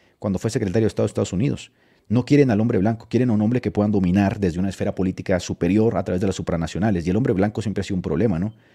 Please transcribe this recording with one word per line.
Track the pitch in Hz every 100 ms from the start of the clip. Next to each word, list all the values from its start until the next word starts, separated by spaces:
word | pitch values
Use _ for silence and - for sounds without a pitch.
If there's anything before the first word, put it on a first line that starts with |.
| _ _
cuando | 104 92
fue | 113
secretario | 123 101 113
de | 107
Estado | - 107
de |
Estados | - 104
Unidos. | 87 139 104 - _ _ _ -
No | 117
quieren | 123 143 135
al | 104
hombre | 117 107
blanco, | 104 113 -
quieren | 117 123
a |
un | 107
hombre | 107 123
que | 107
puedan | 104 104
dominar | 104 90 98 98 98
desde | 92 82
una | 95
esfera | - 101 98
política | 92 - 92 92
superior | - - 87 104 113 90
a |
través | 95 92
de | 98
las | -
supranacionales. | 82 85 80 - 110 90 80
Y |
el | 101
hombre | 127
blanco | 90 104 113
siempre | 107 95
ha |
sido | 92 92
un |
problema, | 85 78 113 80
¿no? | 104 - _